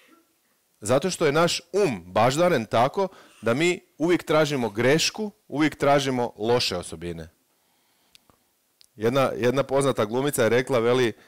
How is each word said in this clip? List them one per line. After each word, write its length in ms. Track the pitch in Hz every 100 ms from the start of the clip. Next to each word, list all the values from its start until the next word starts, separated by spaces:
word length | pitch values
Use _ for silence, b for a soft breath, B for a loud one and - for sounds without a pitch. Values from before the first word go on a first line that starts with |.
| b b _ _ _ _ _ _
Zato 300 | 107 131 185
što 160 | - 160
je 60 |
naš 280 | 220 175 - -
um 300 | 190 202 98 90
baždaren 600 | 101 120 143 180 147 110
tako 420 | 117 135 - - B B B
da 120 | 107
mi 260 | 127 175 180 - -
uvijek 260 | 165 165
tražimo 460 | - 156 151 139 113
grešku, 600 | 101 120 160 - - 214 - -
uvijek 300 | 139 151 -
tražimo 540 | 143 143 135 127 120 -
loše 400 | 110 123 - 90
osobine. 520 | - 80 87 82 80 _ _ _ _ _ _ _ _ _ _ _ _ _ _ _ _ -
Jedna, 360 | 113 139 131 123
jedna 260 | 120 135
poznata 420 | 131 135 139 120
glumica 380 | 104 123 143 135
je 60 | 110
rekla, 300 | 120 135 123
veli, 340 | 117 127 117 -